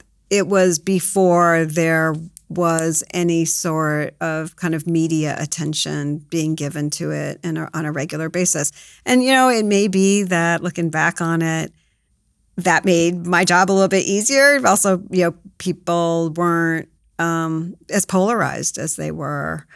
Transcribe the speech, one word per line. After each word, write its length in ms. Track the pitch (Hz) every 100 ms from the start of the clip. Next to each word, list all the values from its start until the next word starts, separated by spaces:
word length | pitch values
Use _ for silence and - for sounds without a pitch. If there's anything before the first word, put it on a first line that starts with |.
| _ _ -
it 160 | 202 196
was 320 | 196 185 160
before 880 | - 190 - 196 185 175 175 165 160
there 480 | 156 165 160 160 156 165 - -
was 560 | 175 170 165 165 156 -
any 320 | 180 175 165
sort 720 | 165 - 175 156 156 151 151 -
of 340 | 165 156 160 -
kind 180 | 180
of 120 | 160 165
media 500 | 165 160 160 151 -
attention 840 | 151 - 151 156 151 147 143 147 151
being 240 | 165 156
given 340 | 156 143 151 147
to 220 | - 156
it 280 | 151 147 -
in 140 | 175 160
a, 100 | 160
on 100 | 160
a 80 | 156
regular 380 | 147 135 151 160
basis. 420 | 175 180 156 147 - - -
And, 180 | - 254
you 100 | 254
know, 180 | 262 254
it 160 | 233 214
may 220 | 202 208
be 340 | 190 190 202
that 400 | 190 175 170 170
looking 260 | 180 - 170
back 320 | 156 156 -
on 220 | 165 165
it, 280 | 165 160 160 _ _ _ _ _ _ _ _ -
that 300 | 180 165 196
made 400 | 170 170 175 170
my 180 | 175
job 260 | 180 175 185
a 40 |
little 140 | 196 190
bit 180 | 190 -
easier. 600 | 196 214 269 277 285 190
Also, 360 | 196 202 185 196
you 140 | 185
know, 100 | 170 170 - -
people 720 | 185 175 - 170 170 165 165
weren't, 580 | 156 175 170 165 165 - _ _ -
um, 580 | 170 165 160 160 170 233 -
as 160 | 196 -
polarized 720 | 190 196 233 139 139 151 -
as 180 | 156 -
they 140 | 156
were, 560 | 156 143 147 156 160 -